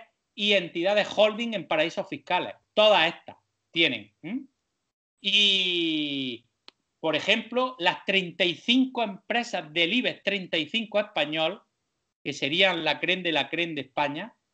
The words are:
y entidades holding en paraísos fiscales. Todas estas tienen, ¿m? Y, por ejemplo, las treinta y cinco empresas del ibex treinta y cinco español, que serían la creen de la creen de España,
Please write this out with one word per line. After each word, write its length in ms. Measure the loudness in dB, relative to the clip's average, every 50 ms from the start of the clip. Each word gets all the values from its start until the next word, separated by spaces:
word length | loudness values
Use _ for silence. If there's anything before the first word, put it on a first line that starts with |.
| -6 _ _ _ _ _ _
y 160 | -2 2 2
entidades 560 | 2 2 2 -2 -4 -2 0 2 2 2 0 2 4
holding 380 | 4 4 4 4 0 -6 -6 -6
en 120 | -6 -4
paraísos 420 | -2 0 0 0 0 -2 -6 -6 -6
fiscales. 460 | -8 -10 -4 -2 -2 -2 -2 -4 -10 _ _ _ 2
Todas 380 | 4 6 6 6 6 4 2
estas 240 | 0 -4 _ -20 -20 _ _ _ _ _ _ _
tienen, 400 | 0 2 2 2 2 -2 -10 -16 _ _
¿m? 200 | -10 -8 -8 -8 -10 -12 _ _ _ _ _ _ _ _ _ _ _ _ _ _
Y, 1200 | -4 0 2 4 4 4 4 2 0 0 0 0 0 0 -2 -2 -2 -4 -4 -4 -6 -6 -8 -10 _ _ _ _ _ -20 -20 _ _ _ _ _
por 160 | -2 -2 -2
ejemplo, 580 | 0 2 0 0 0 -2 -4 -4 -2 -2 -2 -4 -2
las 240 | 0 0 -2 -2 -2
treinta 400 | -2 0 0 0 -2 -2 -2 -2
y 100 | -2 -2
cinco 480 | -2 0 2 4 4 4 2 0 -4
empresas 720 | -4 -4 -6 -8 _ -4 -4 -4 -4 -4 -6 -8 -8 -4
del 200 | 0 0 2 2
ibex 300 | 2 0 0 -2 -4 -4
treinta 340 | -4 -4 -4 -4 -4 -4 -4
y 100 | -4 -4
cinco 340 | -4 -4 -6 -4 -4 -2 -4
español, 640 | -4 -2 -2 -4 -2 -2 -2 -2 -2 -2 -4 -8 _ _ _ _ _ _ _ _ _ _ _ _
que 100 | -10 -10
serían 520 | -8 -4 -4 -2 2 4 4 4 2 2 0
la 160 | -2 -2 0
creen 240 | -2 -2 -2 -2 -2
de 80 | -2
la 160 | 0 0 -2 -2
creen 260 | -4 -4 -4 -4 -6
de 60 | -8
España, 540 | -10 -6 _ -2 -2 -2 -4 -8 -12 -14 -16 _ _ _